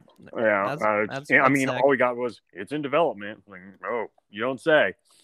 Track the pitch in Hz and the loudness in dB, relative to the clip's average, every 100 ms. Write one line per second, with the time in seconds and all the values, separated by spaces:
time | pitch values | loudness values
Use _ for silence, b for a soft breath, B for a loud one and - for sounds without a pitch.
0 | _ _ - - 110 101 101 151 107 104 | _ _ -12 -2 0 2 0 0 0 0
1 | 107 131 147 143 135 139 135 127 139 127 | -2 -6 0 4 4 4 0 2 2 4
2 | 123 120 123 - _ 87 104 151 143 147 | 2 0 -6 -8 _ -14 -8 -8 -2 0
3 | 156 101 101 104 101 92 95 92 92 117 | 0 -4 -12 -16 _ -20 -20 -12 -6 -6
4 | 101 _ _ 104 123 131 160 151 101 - | -6 _ _ -6 -6 -2 2 4 2 -2
5 | b b | b b